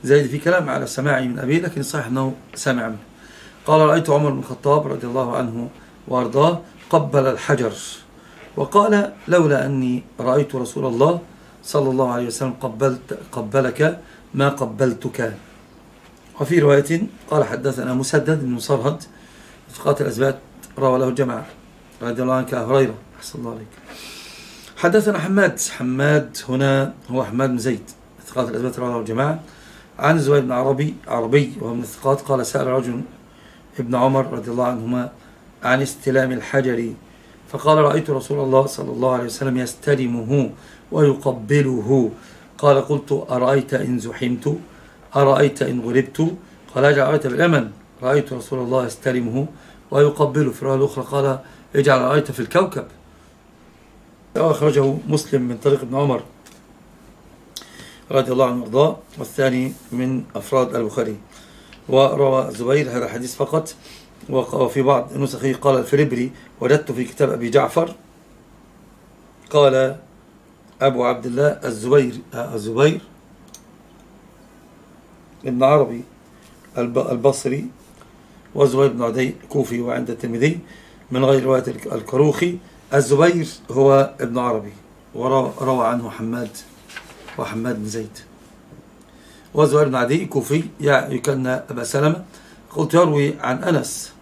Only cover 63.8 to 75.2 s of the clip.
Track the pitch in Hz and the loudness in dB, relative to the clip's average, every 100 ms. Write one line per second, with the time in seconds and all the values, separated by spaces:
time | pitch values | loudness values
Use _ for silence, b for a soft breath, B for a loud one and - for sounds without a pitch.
63.8 | B B B - - 131 117 - 123 139 | B B B -20 -4 -2 -2 0 0 2
64.8 | 131 135 - - 135 123 135 120 143 127 | 2 2 0 -6 -6 -4 -4 0 2 2
65.8 | - 143 143 123 131 B B - 123 147 | 2 2 2 0 -4 B B -6 2 2
66.8 | 151 123 123 - 139 120 117 139 131 165 | 0 -8 -8 -2 -2 0 2 2 2 0
67.8 | 170 196 - - - - - - - - | -2 -6 -20 -20 -20 -20 -20 -20 -20 -20
68.8 | - - _ - - _ - 151 143 131 | -20 -20 _ -20 -20 _ 0 4 6 4
69.8 | 131 - - - _ _ _ _ _ - | 0 -2 -16 -20 _ _ _ _ _ 0
70.8 | 135 123 120 117 123 123 147 147 131 110 | 0 2 0 -2 -4 0 0 0 -6 -6
71.8 | 117 143 123 - - 117 117 110 107 117 | 2 4 4 -6 -12 -10 -8 -6 -6 2
72.8 | 151 - - - - - - - - - | 2 2 -10 -20 -20 -20 -20 -20 -20 -20
73.8 | - - - - - - - - - - | -20 -20 -20 -20 -20 -20 -20 -20 -20 -20
74.8 | - - _ - | -20 -20 _ -20